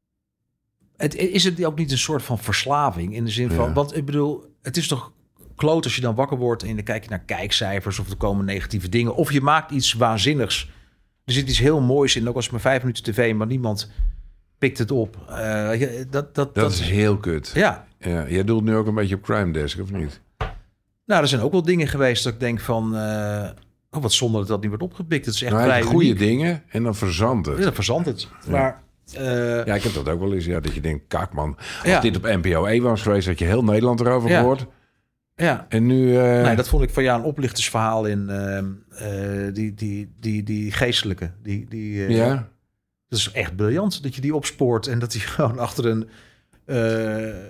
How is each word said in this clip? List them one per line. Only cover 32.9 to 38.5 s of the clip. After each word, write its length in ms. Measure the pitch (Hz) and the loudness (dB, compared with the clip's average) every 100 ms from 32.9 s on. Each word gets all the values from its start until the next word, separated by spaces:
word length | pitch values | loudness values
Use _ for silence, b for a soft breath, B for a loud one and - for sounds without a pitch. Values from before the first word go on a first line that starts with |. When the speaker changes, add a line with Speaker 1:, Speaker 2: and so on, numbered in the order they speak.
| 110 | 2
Speaker 2:
geweest, 260 | 110 101 92 | 2 2 2
had 120 | 85 | 0
je 60 | 87 | 2
heel 180 | 110 | 2
Nederland 360 | 113 107 123 120 | 4 4 4 2
erover 300 | 120 127 117 | 2 2 4
Speaker 1:
Ja. 100 | 175 | 4
Speaker 2:
gehoord." 260 | 123 131 127 b b b b _ _ - | 4 2 -2 b b b b _ _ -2
Speaker 1:
Ja. 300 | 165 123 - | 0 0 0
Speaker 2:
En 160 | 113 117 | 2 4
nu, 320 | 131 127 123 | 4 6 6
eh, 240 | 123 123 | 6 4
Speaker 1:
Nee, 120 | 120 113 | 4 4
dat 120 | 123 | 2
vond 140 | - | 2
ik 60 | 131 | 2
van, 140 | - | 2
ja, 120 | 131 120 | 2 2
een 80 | |
oplichtersverhaal 840 | 135 143 131 - - 117 110 110 107 | 0 -2 -2 -2 -2 0 0 0 0
in, 240 | 104 98 | -2 -2
ehm, 360 | 98 98 | -4 -4